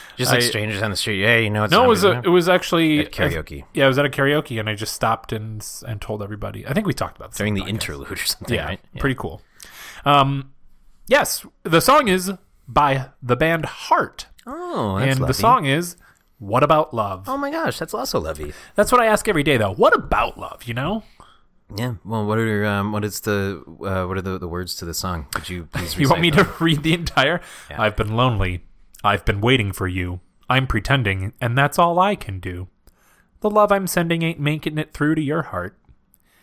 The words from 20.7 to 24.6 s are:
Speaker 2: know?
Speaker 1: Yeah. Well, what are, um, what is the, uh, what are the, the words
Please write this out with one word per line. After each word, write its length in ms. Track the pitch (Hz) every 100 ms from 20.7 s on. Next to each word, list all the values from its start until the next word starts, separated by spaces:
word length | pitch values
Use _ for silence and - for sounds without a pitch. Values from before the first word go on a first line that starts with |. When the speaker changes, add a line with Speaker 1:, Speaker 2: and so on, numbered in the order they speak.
Speaker 2:
know? 300 | 117 151 214 - - - _ _ _ - 104
Speaker 1:
Yeah. 200 | 123 110
Well, 220 | 95 113 104
what 120 | 110
are, 280 | 113 104 104
um, 260 | 101 101
what 120 | 107 104
is 160 | -
the, 420 | 110 101 98 87 - 82
uh, 220 | 98 95 90
what 100 | 95
are 40 |
the, 160 | 92 92
the 100 | 85
words 280 | 87